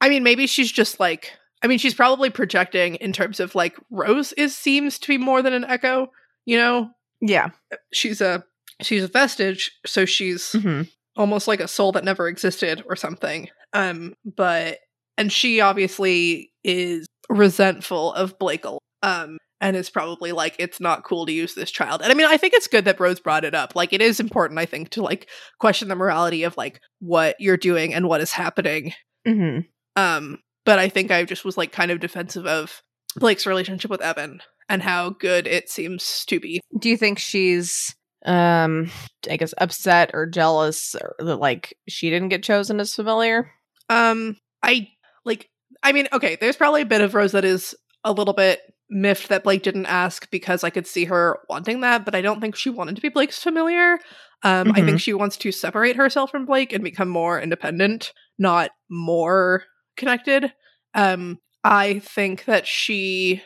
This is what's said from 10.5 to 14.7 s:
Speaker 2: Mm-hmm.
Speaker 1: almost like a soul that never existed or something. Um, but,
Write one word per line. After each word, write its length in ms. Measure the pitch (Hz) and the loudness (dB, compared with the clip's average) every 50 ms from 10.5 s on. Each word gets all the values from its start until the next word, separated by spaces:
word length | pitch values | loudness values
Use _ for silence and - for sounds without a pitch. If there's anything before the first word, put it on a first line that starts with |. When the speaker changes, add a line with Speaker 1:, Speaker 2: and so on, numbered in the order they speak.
Speaker 2:
Mm-hmm. 300 | - 226 208 180 151 139 165 - _ _ _ _ - | -2 0 0 0 -2 -2 -4 -8 _ _ _ _ -2
Speaker 1:
almost 300 | - 208 202 208 202 - | 0 0 2 0 0 0
like 140 | 226 208 185 | 0 -2 -2
a 80 | 165 - | -2 -4
soul 240 | - - 196 190 | -2 0 2 2
that 120 | 190 190 - | 2 0 0
never 240 | 190 190 180 170 175 | -2 -2 -2 -2 -4
existed 540 | 175 - - 185 185 - 190 165 160 165 - - | -4 -2 -2 -2 -2 -2 -4 -4 -4 -4 -6 -8
or 80 | 185 | -8
something. 540 | - - - 180 - - 151 151 165 - - _ _ _ _ - | -8 -8 -8 -8 -8 -6 -6 -6 -8 -10 -14 _ _ _ _ -4
Um, 400 | 202 190 180 175 165 170 - - _ - | -2 -2 -2 -4 -8 -10 -14 -16 _ -18
but, 540 | 208 - - 185 180 170 165 165 160 | -8 -2 0 0 2 2 0 -2 -4